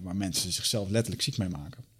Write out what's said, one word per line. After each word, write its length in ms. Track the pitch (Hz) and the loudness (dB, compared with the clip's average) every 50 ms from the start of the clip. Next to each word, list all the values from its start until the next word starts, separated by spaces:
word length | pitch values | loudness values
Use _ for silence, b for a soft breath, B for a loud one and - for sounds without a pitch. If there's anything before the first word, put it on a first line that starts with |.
| 90 | -6
waar 120 | 90 90 | -4 -2
mensen 360 | 98 98 92 78 - - 90 | 0 0 0 0 0 0 0
zichzelf 380 | 82 - - - - 107 101 95 | 0 0 0 2 2 2 2 2
letterlijk 320 | 104 117 113 - - - - | 4 2 4 2 0 -2 0
ziek 140 | 143 - | 0 0
mee 120 | - 95 90 | 0 0 0
maken. 340 | 82 73 71 - - - - - - | -2 -4 -8 -10 -12 -14 -16 -18 -20